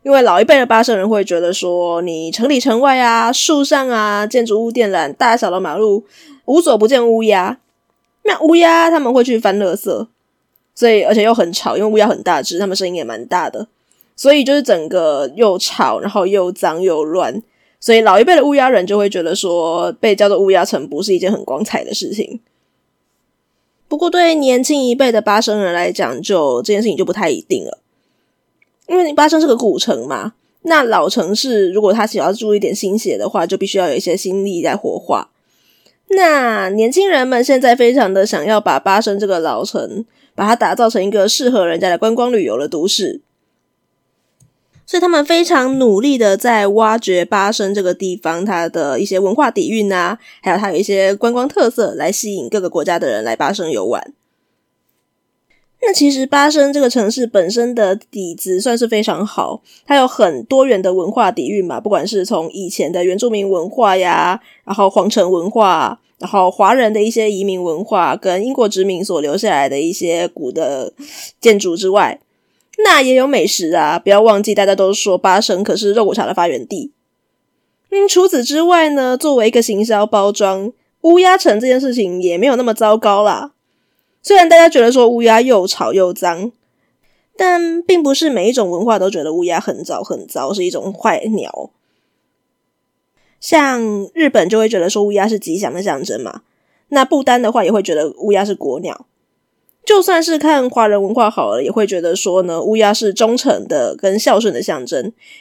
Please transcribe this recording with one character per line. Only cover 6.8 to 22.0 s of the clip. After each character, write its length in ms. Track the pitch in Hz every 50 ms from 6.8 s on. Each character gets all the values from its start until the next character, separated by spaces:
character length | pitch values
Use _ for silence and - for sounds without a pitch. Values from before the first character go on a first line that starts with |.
| 214
见 180 | 220 277 247 233
乌 180 | 233 226 226 226
鸦。 360 | 214 202 185 180 196 247 - _ _ _ _ _ _ _ _ _ _ _ _ _
那 160 | 427 370 -
乌 140 | 311 311 339
鸦 340 | 339 339 330 330 330 330 330
他 120 | 330 311
们 120 | 277 233 254
会 80 | 254
去 160 | 247 262 233
翻 220 | 220 233 202 190 208
垃 160 | 202 185 170
圾， 320 | 208 - 202 151 107 220 - _ _ _ _ _ _ _ _ _ _ _ _ _
所 160 | - 233 233
以， 140 | 220 208 175
而 100 | - 214
且 100 | 220 208
又 100 | 226 226
很 180 | 226 180 170
吵， 240 | 190 - - - 113
因 80 | 156 208
为 60 | 214
乌 80 | 214
鸦 100 | 214 208
很 160 | 220 175 - 107
大 180 | 180 170 143
只， 160 | - - 170
他 80 | 175 202
们 100 | 190 185
声 120 | 190 190
音 80 | 175 180
也 80 | 170 139
蛮 220 | 117 113 110 120
大 240 | - - 180 160 135
的， 180 | - 113 214 - _ _ _ _ _ _ _ _ _
所 160 | - - 269
以 120 | 294 294 254
就 100 | 262 285
是 80 | 294
整 280 | 269 247 202 165 156 160
个 420 | 175 185 165 156 143 135 143 127 139
又 220 | 202 233 208 180
吵， 420 | 190 - - - - 185 123 110 98
然 100 | - 202
后 180 | 202 208 180
又 240 | 185 202 196 180 180
脏 300 | 196 - - 170 - 170
又 220 | 185 190 160 151 151
乱， 380 | 156 170 185 160 117 127 220 - _ _ _ _ _ _ _
所 160 | - - 226
以 60 | 226
老 180 | 226 208 185 202
一 40 | 233
辈 120 | 349 359
的 80 | 302 269
乌 80 | 285 285
鸦 160 | 277 254 262
人 160 | 254 190 180
就 120 | 180 202
会 120 | 208 202 202
觉 140 | 208 180 165
得 100 | 165 180
说， 580 | - - 180 170 175 160 165 165 175 175 175 -
被 200 | - - 220 202
叫 140 | 196 208
做 100 | 202 202
乌 140 | 175 196 190
鸦 140 | 190 175 180
城 220 | - - 143 143
不 140 | 143 143 147
是 140 | - - 185
一 40 | 170
件 120 | 185 185
很 120 | 214 - -
光 180 | - 131 147 214
彩 200 | - - - -
的 100 | - -
事 160 | -